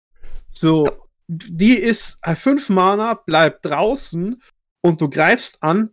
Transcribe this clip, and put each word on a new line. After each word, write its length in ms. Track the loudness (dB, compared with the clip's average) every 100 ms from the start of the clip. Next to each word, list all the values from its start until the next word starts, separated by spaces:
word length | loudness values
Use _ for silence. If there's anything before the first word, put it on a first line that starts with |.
| _ _ -10 -10 -10
So, 360 | -2 2 2 0 -2 -14 _ -12
die 460 | -12 -8 2 4 4
ist 420 | 2 -2 -6 -8
halt 140 | -6 -2
fünf 320 | 0 0 0
Mana, 460 | 2 2 2 -2 -4
bleibt 500 | 0 2 2 0 -6
draußen 760 | -2 -2 -2 -8 -8 -8 -10 _ _ _ _
und 200 | 0 0
du 80 | -2
greifst 520 | 0 2 2 -2 -4
an, 260 | 0 0 0